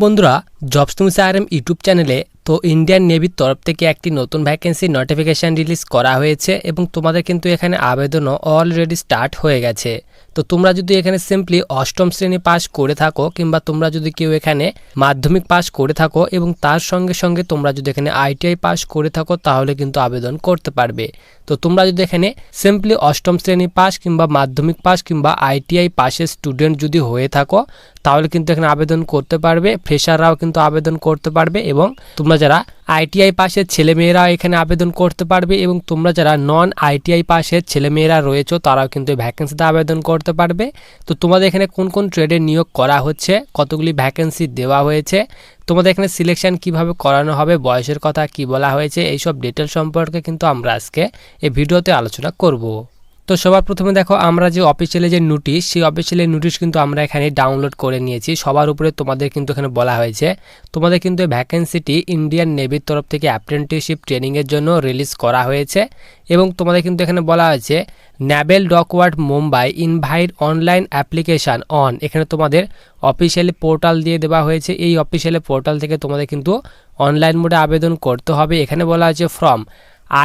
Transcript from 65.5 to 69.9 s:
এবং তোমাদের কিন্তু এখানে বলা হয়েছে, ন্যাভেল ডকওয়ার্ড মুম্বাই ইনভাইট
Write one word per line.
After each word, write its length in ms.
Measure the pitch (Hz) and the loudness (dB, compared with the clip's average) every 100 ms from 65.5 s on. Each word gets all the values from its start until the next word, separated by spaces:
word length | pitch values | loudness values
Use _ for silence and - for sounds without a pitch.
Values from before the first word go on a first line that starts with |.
| 139 143 196 233 - - - - | -2 -2 -2 -2 -6 -20 -20 0
এবং 120 | 170 190 180 | 2 2 0
তোমাদের 220 | 175 175 170 | 0 0 0
কিন্তু 140 | 180 175 | -2 -2
এখানে 160 | 180 160 | -2 0
বলা 140 | 165 165 | 2 2
হয়েছে, 260 | 139 - 156 190 - - - 135 | 0 0 -4 -4 -12 -20 -8 -2
ন্যাভেল 300 | 147 151 190 185 | 0 4 2 4
ডকওয়ার্ড 420 | 170 170 175 180 151 147 | 2 2 2 2 2 0
মুম্বাই 380 | 139 151 131 127 - | 0 0 2 0 0
ইনভাইট 440 | 165 | -2